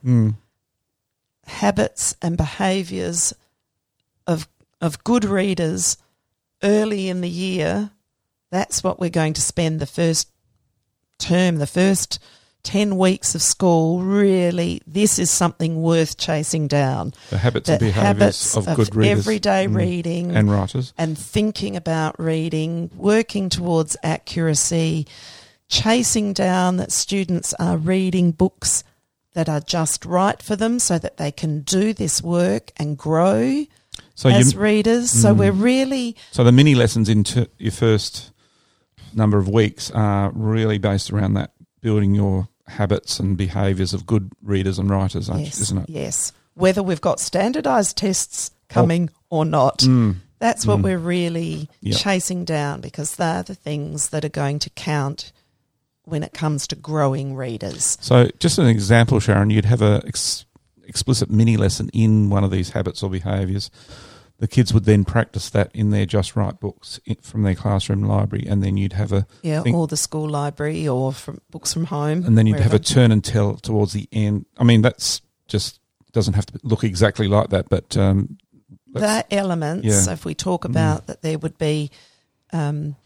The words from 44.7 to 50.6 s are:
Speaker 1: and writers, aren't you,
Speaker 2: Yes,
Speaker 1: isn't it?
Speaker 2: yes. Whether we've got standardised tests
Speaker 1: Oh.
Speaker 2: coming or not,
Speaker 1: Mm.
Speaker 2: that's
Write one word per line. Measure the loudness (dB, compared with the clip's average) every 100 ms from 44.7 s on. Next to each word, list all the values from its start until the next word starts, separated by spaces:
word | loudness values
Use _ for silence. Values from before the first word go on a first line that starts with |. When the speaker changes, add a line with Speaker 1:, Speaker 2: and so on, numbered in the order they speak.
| -2
Speaker 1:
and | 0
writers, | 0 0 -4 -4
aren't | -4
you, | -4
Speaker 2:
Yes, | -6
Speaker 1:
isn't | -4 -4
it? | -6
Speaker 2:
yes. | -8 -6 -6 -8 -12 _
Whether | -2 0 0
we've | -2 -2
got | -2 -2
standardised | -2 -2 -2 -2 0 0 0 -2
tests | -2 -2 -4 -8 -12
Speaker 1:
Oh. | -14 _
Speaker 2:
coming | 2 2 2 -2 -6 _
or | -2
not, | 0 2 2 2
Speaker 1:
Mm. | 4 4 4 0 -8 _
Speaker 2:
that's | -2 0